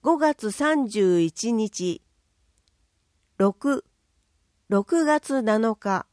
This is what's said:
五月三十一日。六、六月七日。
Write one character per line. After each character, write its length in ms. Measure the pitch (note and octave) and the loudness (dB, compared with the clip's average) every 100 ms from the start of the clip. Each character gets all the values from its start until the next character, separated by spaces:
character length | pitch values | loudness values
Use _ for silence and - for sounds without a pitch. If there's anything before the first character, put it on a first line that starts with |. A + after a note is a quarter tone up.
五 160 | C4 E4 | 0 2
月 340 | D#4 D4 G#3+ | 2 0 -6
三 360 | G3+ D4 D#4 B3 | -2 0 0 -2
十 340 | G#3 F#3+ F3 | 0 2 2
一 320 | E3 - A3 | 0 -2 -4
日。 480 | A3+ A3 - F3+ E3+ _ _ _ _ _ _ _ _ _ _ _ _ _ _ | -2 -2 -4 -8 -8 _ _ _ _ _ _ _ _ _ _ _ _ _ _
六、 480 | G3 F#3+ C#4 C4+ - _ _ _ _ _ _ _ _ | -2 0 -4 -4 -6 _ _ _ _ _ _ _ _
六 380 | G3+ G3+ E4+ D4+ | -2 0 0 2
月 360 | D4+ - C4+ | 0 0 -2
七 340 | A3 G#3+ A3+ G#3+ | 0 0 0 -2
日。 300 | G3+ F#3+ - | -4 -4 -6